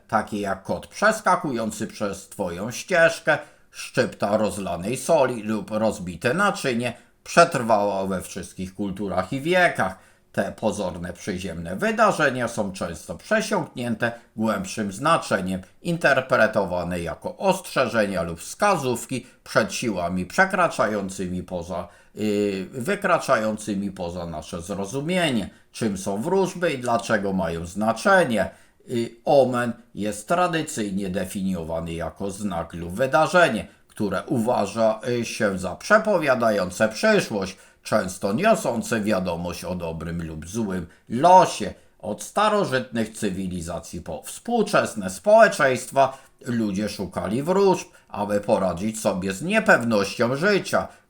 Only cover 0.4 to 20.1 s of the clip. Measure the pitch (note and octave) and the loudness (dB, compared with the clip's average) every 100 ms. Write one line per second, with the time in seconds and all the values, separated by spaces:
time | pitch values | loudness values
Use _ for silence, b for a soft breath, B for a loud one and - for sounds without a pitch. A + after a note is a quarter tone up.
0.4 | G2 F#2+ - F2 - - G#3 G#3+ G3 F3 | -4 -4 -4 -6 -6 0 2 2 2 2
1.4 | D#3 A2+ A2 - G#2 - G2+ F#2 - - | 0 -4 -4 -4 -8 -6 -6 -6 -10 -6
2.4 | F#2 E2+ A2+ A#2+ - F3 E3 - - D3 | -6 -4 -6 -8 0 4 4 4 0 0
3.4 | B B B - - - G#2 - G#2 G#2 | B B B -16 -4 0 0 0 0 2
4.4 | G#2 F#2+ F#2 E2+ G2 C3 - D#3+ B2+ A#2+ | 2 -2 -6 -4 -4 -4 2 4 4 0
5.4 | G#2 G#2+ F#2 G#2+ A2 - F2 E2 B2 E3 | -4 -4 -2 0 0 -2 -6 -4 0 2
6.4 | G3+ - C#3 A#2 A#2+ - B B - E3+ | 2 0 -2 -2 -2 -6 B B 2 6
7.4 | E3 C#3 A2+ G#2+ G#2 G2 F#2+ F#2 - G2 | 6 6 4 4 4 0 -2 -4 -6 -10
8.4 | E2+ - F#2 - G2+ F#2 G2+ F2+ F#2+ C3+ | -12 -10 -10 -6 -6 -4 -4 -2 -2 -2
9.4 | D#3 F3+ F3 - F#2+ - b b b - | 0 4 4 2 -4 -6 b b b -4
10.4 | F#2+ - A2 F#2+ F2+ F2 F2 F#2 - F2+ | -2 -2 -2 -2 -4 -6 -10 -8 -6 -6
11.4 | F#2 E2 E2+ F#2+ A3 A3 G#3 E3 C#3+ B2+ | -6 -8 -8 -2 0 4 4 4 2 2
12.4 | A#2 - G2 F#2 F2 E2 - E2+ - A3 | -2 -2 -4 -4 -6 -8 -10 -10 -2 -2
13.4 | - G3+ C#3 C3 A#2+ A2 A#2 - B A2 | 0 -2 -4 -6 -4 -2 -2 -4 B -4
14.4 | A2 G2+ F#2 - G2+ F#2+ D3+ E3 - G#2+ | 0 0 -4 -4 -6 -2 2 2 2 -2
15.4 | F#2 F#2 - B F3 E3 D#3 C3 - B2 | -2 -6 -8 B -4 0 2 2 2 4
16.4 | G#2+ A2 F#2+ F2+ E2+ F2+ E2 D2+ F#2 - | 4 2 0 0 -2 -4 -4 -6 -8 -2
17.4 | G3 F3+ - D3+ A#2 A2+ G2+ F2+ E2+ E2 | 0 0 0 0 2 2 2 0 -4 -6
18.4 | - - G#3 F3+ C3 A#2+ - B2+ - B | -10 0 2 2 0 -2 -4 -8 -8 B
19.4 | - F#3 F#3+ - B2 F2+ F2 | -2 0 0 0 -2 -2 -2